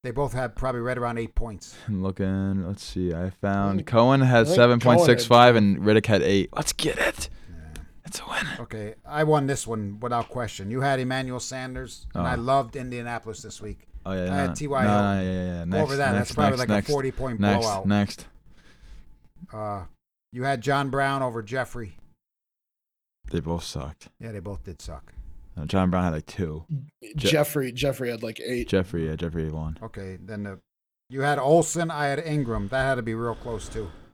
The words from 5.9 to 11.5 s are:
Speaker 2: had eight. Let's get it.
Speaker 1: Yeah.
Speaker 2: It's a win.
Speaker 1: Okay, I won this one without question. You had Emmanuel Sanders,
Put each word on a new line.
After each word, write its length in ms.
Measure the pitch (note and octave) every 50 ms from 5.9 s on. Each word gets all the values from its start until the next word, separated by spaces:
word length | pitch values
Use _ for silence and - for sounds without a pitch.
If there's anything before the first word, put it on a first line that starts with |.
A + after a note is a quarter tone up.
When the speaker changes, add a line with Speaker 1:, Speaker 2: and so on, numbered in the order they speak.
| G#2+ A2 G#2
Speaker 2:
had 140 | - A2 F#2+
eight. 280 | C#2 D#2+ G2+ G2 F2+ - -
Let's 200 | - - - -
get 240 | - - C#3+ -
it. 320 | - - - - - - - - - - -
Speaker 1:
Yeah. 320 | F2 E2 D#2 D#2 D#2 D2+ - - - - _
Speaker 2:
It's 140 | - - -
a 40 | - -
win. 180 | - - - D3 B2+ -
Speaker 1:
Okay, 340 | A#2+ - - G#2+ G#2 G#2 A2 - _
I 180 | - D3 D3+ D#3
won 240 | D3+ D#3 D3 C#3
this 180 | C3+ C#3 A#2+ -
one 340 | A2+ A2+ A2 G#2 G2 G2+ G#2
without 260 | A#2+ A#2+ A#2+ A#2+ A2+ -
question. 400 | - B2+ A#2+ G#2 - - G2 G2+
You 100 | A#2 C3
had 180 | C3+ C#3+ C#3 C3
Emmanuel 400 | B2+ B2+ C3 C3 C3 B2+ B2+ B2
Sanders, 680 | - -